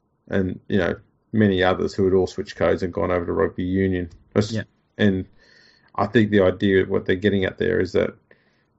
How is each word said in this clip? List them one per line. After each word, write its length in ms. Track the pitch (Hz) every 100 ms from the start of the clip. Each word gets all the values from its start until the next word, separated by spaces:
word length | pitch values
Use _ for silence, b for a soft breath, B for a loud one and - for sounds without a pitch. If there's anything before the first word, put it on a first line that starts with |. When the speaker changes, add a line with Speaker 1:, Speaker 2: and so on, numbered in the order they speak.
| _ _ _
Speaker 1:
and, 320 | 98 92 - -
you 80 | 104
know, 180 | 85 82 _ _ _
many 300 | 110 104 92
others 320 | 92 87 87
who 100 | -
had 80 | 95
all 140 | 95 90
switched 300 | - - -
codes 260 | 85 -
and 100 | 95
gone 180 | 85 92
over 140 | 90
to 80 | 87
rugby 320 | 87 87 -
union. 460 | 92 92 95 90 87 - _
That's 180 | 104 107
Speaker 2:
Yeah. 120 | 110 - _ _ -
Speaker 1:
and 260 | 107 95 95 b b b b b b -
I 100 | 104
think 240 | 120 104
the 100 | 101
idea 420 | 92 92 101 95
of 60 | 92
what 160 | 101 -
they're 80 | 92
getting 280 | 101 98
at 120 | 90 -
there 220 | 90 90
is 120 | 92
that 220 | 95 85 - _ b b b b